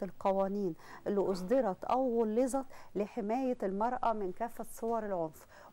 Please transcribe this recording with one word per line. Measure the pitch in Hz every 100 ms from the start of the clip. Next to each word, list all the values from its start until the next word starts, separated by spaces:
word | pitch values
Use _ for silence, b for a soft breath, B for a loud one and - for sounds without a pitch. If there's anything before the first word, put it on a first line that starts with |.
القوانين | 196 - 202 190 196 202 190 160 B B -
اللي | 202 180
أصدرت | 190 185 262 226 185
أو | - 254 262 233
غلظت | 226 214 262 269 262 B B
لحماية | 180 208 - 208 247 262 247
المرأة | 202 196 233 - 233
من | 214 185
كافة | 180 226 -
صور | 220 - 226 233 214
العنف. | 185 160 - - B B